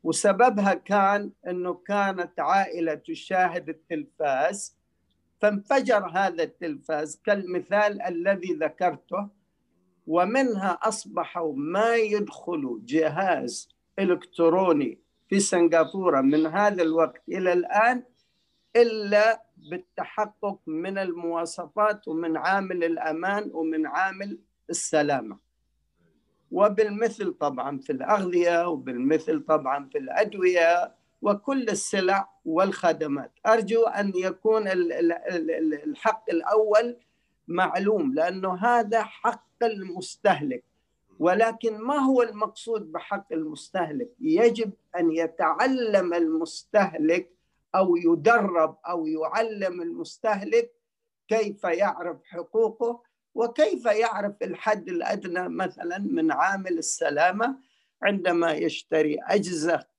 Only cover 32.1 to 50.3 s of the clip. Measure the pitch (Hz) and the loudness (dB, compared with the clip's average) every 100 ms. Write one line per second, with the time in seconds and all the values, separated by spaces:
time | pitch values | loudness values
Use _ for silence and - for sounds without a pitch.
32.1 | 196 - _ 160 160 196 - 170 156 156 | 0 -2 _ -4 0 0 2 0 0 -2
33.1 | 139 120 _ 202 233 190 226 226 - 202 | -4 -8 _ 2 2 4 2 2 0 -2
34.1 | 185 185 185 220 220 202 185 170 - 170 | -2 -4 -2 0 2 0 0 0 0 0
35.1 | 170 - 175 160 156 160 147 151 143 220 | 0 -4 -4 -2 -2 -2 -2 -6 -2 -2
36.1 | 220 - 170 - 214 214 214 240 240 _ | -2 -4 -4 2 2 4 4 2 -6 _
37.1 | _ _ _ - 175 180 180 196 214 143 | _ _ _ -6 -2 0 0 0 2 0
38.1 | 139 170 190 190 180 233 240 214 226 208 | 0 -2 -2 -4 0 2 2 2 -2 -2
39.1 | - 226 226 _ _ 233 208 185 180 185 | -4 -4 -4 _ _ -2 -2 -10 -10 -12
40.1 | - 208 156 147 123 _ _ _ _ _ | 0 2 2 -2 -6 _ _ _ _ _
41.1 | - 165 196 226 226 233 214 233 294 269 | -2 2 4 2 0 -4 -4 -2 0 2
42.1 | 254 233 208 214 - 226 220 156 160 - | 2 0 -2 -6 -6 -6 -6 -6 -10 -6
43.1 | 196 - 160 156 147 - 190 160 143 120 | -8 -6 -6 -6 -10 -8 -6 -4 -6 -8
44.1 | _ 156 170 233 226 220 - _ 175 170 | _ 0 4 4 4 -6 -8 _ 0 0
45.1 | 160 165 - 165 156 262 262 226 202 180 | 0 -4 0 0 2 0 0 2 2 2
46.1 | 175 165 160 165 - - 214 180 165 156 | 0 0 0 -4 -8 0 2 2 0 0
47.1 | 175 - _ _ _ _ 185 190 170 170 | 0 -2 _ _ _ _ 0 2 4 4
48.1 | 170 156 233 202 170 156 - - 175 156 | 4 4 4 4 0 0 -2 -8 -6 -4
49.1 | 156 156 214 226 208 190 175 170 170 160 | -4 -2 -2 -2 -2 -6 -6 -8 -10 -12
50.1 | - 220 | -4 -2